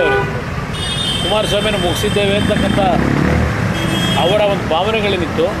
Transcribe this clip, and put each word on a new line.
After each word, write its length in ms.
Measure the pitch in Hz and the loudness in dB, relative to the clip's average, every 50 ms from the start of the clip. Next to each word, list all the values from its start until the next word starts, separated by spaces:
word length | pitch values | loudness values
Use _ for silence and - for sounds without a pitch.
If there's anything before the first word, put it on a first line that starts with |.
| 170 | 2
ಅವರಿಗೆ. 220 | 202 202 202 196 - - - - - - - - - - - - - - - - - - - - | 2 2 0 0 -2 -4 -4 -6 -6 -6 -6 -4 -4 -4 -4 -4 -4 -2 -2 -2 -2 -2 -2 0
ಕುಮಾರಸ್ವಾಮಿನ 540 | - 208 214 208 170 196 208 202 214 208 196 175 | 0 0 0 0 0 0 0 0 0 0 0 0
ಮುಗಿಸಿದ್ದೇವೆ 520 | 175 156 - 214 208 185 202 202 196 202 202 | 0 0 0 0 0 0 2 2 2 2 2
ಅಂತಕ್ಕಂಥ 400 | 202 - 208 196 196 202 - 202 196 185 160 - - - - - - - - - - - - - - - - - - - 330 320 - - - - 156 | 2 2 2 0 0 0 0 2 2 2 2 2 2 0 0 0 2 2 2 2 0 0 0 -2 -2 -2 -2 -2 -2 -2 0 0 0 0 0 2 2
ಅವರ 180 | 175 202 214 208 202 196 | 2 2 2 2 2 2
ಒಂದು 120 | 180 - - 156 | 0 0 0 0
ಭಾವನೆಗಳೇನಿತ್ತು 720 | 165 190 214 220 220 202 202 196 180 165 139 - 156 165 - - - | 0 0 0 0 0 0 0 0 0 -2 -2 0 0 0 0 0 -2